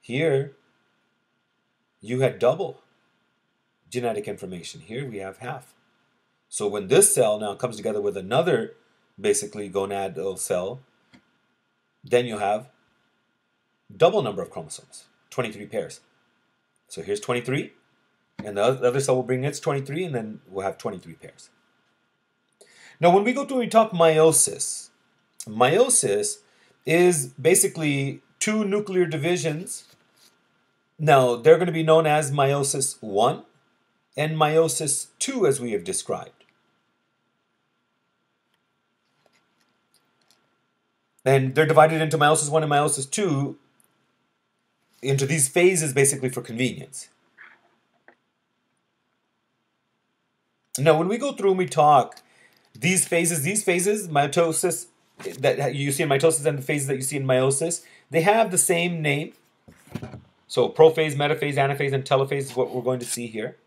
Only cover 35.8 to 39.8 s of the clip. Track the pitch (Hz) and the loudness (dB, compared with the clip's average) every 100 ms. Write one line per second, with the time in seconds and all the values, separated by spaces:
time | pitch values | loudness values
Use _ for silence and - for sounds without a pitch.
35.8 | 87 92 - 82 - _ _ _ _ _ | -6 -8 -6 -8 -10 _ _ _ _ _
36.8 | _ _ _ _ _ _ _ _ _ _ | _ _ _ _ _ _ _ _ _ _
37.8 | _ _ _ _ _ _ _ _ _ _ | _ _ _ _ _ _ _ _ _ _
38.8 | _ _ _ _ _ _ _ _ _ _ | _ _ _ _ _ _ _ _ _ _